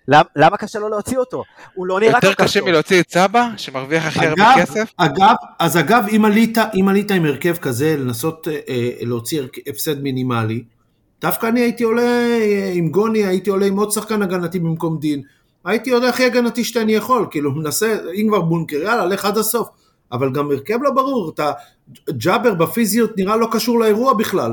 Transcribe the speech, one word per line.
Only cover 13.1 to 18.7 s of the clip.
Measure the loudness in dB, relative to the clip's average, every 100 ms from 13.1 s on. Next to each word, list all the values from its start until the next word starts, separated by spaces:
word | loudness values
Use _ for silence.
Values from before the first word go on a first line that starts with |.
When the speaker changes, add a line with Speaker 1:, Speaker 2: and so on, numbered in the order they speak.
| 0 0
Speaker 3:
הייתי | 0 0
עולה | 0 0
עם | 0
עוד | -2
שחקן | -4 -4 -2
הגנתי | -2 -2 -4 -4
במקום | -4 -2 -4 -4
דין. | -4 -4 -8 _ _ _
הייתי | -4 -2 0
עולה | 0 2
הכי | 2
הגנתי | 2 2 0 -2
שאני | -2 -2 0
יכול, | 0 2 0 0
כאילו, | -2 -2
מנסה, | -2 -4 -2 -2 -2 -4
אם | -2 0
כבר | 0
בונקר, | 0 -2 -2